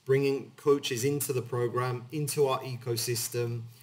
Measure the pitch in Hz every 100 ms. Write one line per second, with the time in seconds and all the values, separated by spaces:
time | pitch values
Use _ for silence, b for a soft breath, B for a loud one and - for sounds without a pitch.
0 | - 135 139 135 107 - 147 143 - 123
1 | 135 143 - 127 117 123 120 120 127 123
2 | 120 156 147 147 135 127 123 120 127 117
3 | - 117 - 120 117 117 113 B